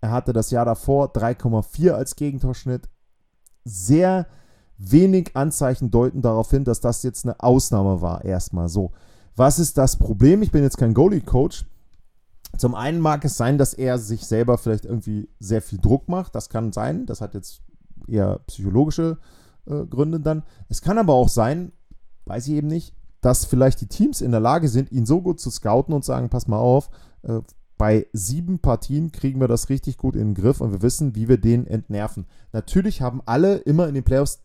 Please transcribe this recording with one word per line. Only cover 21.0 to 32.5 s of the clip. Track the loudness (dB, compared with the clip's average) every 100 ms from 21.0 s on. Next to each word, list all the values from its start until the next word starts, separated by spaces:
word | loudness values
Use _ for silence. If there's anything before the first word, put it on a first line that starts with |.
| 4
auch | 6 4
sein, | 4 0 0 -8 _ _ -20 -20 -20 -12
weiß | -10 -4
ich |
eben | -2 -2
nicht, | -4 -6 -16 -20 -4
dass | 0 2 2
vielleicht | 4 4 2
die | -4
Teams | 0 0 0
in | 0
der | 2
Lage | 2 2 2
sind, | 0 0
ihn | -2 2
so | 2
gut | 0 -4
zu | -6
scouten | -6 0 2 2
und | -2
sagen, | -2 -2 -2
„Pass | -2 -2
mal | 0
auf, | 4 2 2 -14 -18 -16
äh, | -8 -6 -8 -20 -20 -2
bei | 2 2 2
sieben | -8 -4 -4 -4 -2
Partien | 0 0 -2 -4 -4
kriegen | -4 -4 0
wir | 0
das | 0 -2
richtig | -4 -4 -6
gut | -4 -2
in | -2
den | 0
Griff | 0 0
und | -4
wir | -2
wissen, | -2 -2 -4 -4
wie | 0
wir | 2
den | 4 0 0
entnerven.“ | -6 -6 -8 -6 -8 -14 -18 -10